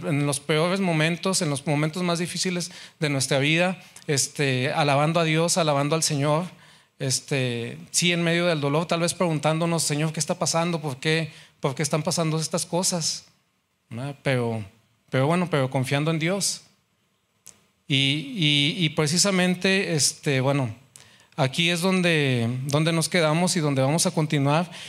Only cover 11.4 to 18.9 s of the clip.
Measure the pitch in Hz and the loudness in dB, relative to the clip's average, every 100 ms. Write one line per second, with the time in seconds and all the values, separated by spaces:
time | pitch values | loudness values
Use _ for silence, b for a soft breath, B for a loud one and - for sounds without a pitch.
11.4 | B B 147 131 151 160 175 175 160 160 | B B -4 -2 -2 -2 -2 -2 0 -2
12.4 | 156 175 - 170 190 175 151 - - _ | -2 -4 -2 -2 -2 -2 -4 -6 -10 _
13.4 | _ _ _ _ _ 117 139 135 147 127 | _ _ _ _ _ -10 -10 -6 -2 0
14.4 | 117 110 95 - _ _ _ 131 139 175 | 0 -4 -8 -16 _ _ _ 0 2 2
15.4 | 175 147 131 131 127 143 151 165 165 196 | 0 0 0 0 0 0 0 0 0 -2
16.4 | - - - _ _ _ _ _ _ _ | -2 -6 -12 _ _ _ _ _ _ _
17.4 | - - _ _ - 135 135 147 269 233 | -20 -20 _ _ 0 2 4 2 -2 0
18.4 | 151 147 143 196 156 | 2 4 2 2 0